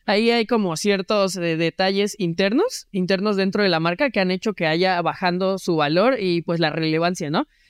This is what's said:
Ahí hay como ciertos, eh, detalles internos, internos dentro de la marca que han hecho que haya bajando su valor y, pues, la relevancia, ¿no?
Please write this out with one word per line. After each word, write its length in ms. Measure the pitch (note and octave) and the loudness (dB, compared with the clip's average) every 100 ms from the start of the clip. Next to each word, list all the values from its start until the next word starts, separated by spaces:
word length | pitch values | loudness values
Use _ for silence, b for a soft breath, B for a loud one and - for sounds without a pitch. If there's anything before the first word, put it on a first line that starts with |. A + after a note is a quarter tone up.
| - | -2
Ahí 240 | G3+ A3+ | 2 2
hay 160 | A#3 A3 | 2 2
como 280 | A#3 F#3+ D#3 | 0 0 0
ciertos, 580 | G#3 G3 F#3+ G#3+ G3 F#3 | 0 0 0 0 0 0
eh, 220 | E3+ D#3+ | -2 0
detalles 560 | E3 - F#3+ G3 G#3 - | 0 0 0 0 -2 -2
internos, 720 | F3 E3+ G3 B3 A#4+ - - | -4 0 2 2 0 -2 -8
internos 440 | G3 F3+ F#3+ G#3 G3 | -4 0 0 0 0
dentro 260 | G3 G#3 | 0 2
de 60 | G3+ | 2
la 100 | E3 | 2
marca 300 | E3 F3 C#4+ | 0 0 0
que 120 | G#3 | 0
han 100 | F3+ | 0
hecho 240 | F#3 A3 | -2 -4
que 120 | G3 D#3+ | -2 -2
haya 360 | E3 F#3 F3+ | 2 2 0
bajando 560 | D#3+ C#3 F#3 F3 F#3+ F#3+ | -2 -2 -2 0 -2 -2
su 180 | - D#3+ | -2 0
valor 400 | D3 E3 A3+ C4+ | 2 4 2 2
y, 220 | F#3 E3+ | 0 0
pues, 200 | E3 E3+ | 0 0
la 100 | D#3+ | 0
relevancia, 580 | D3+ D#3+ D#3 E3+ F#3 D3+ | 0 -2 0 0 -2 -2
¿no? 180 | E3+ D4 b b | -2 -4 b b